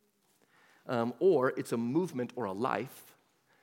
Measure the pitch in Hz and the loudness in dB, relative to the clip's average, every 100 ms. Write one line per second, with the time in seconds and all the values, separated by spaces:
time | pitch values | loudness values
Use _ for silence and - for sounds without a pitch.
0 | _ _ _ _ _ _ _ _ - 123 | _ _ _ _ _ _ _ _ -4 -2
1 | 117 117 185 151 131 139 135 120 120 147 | 0 2 4 6 4 0 -2 -2 0 0
2 | 180 135 120 - 104 95 127 101 131 - | 0 -2 -6 -4 -6 -2 -2 -2 -4 -12
3 | - - _ _ _ _ | -20 -20 _ _ _ _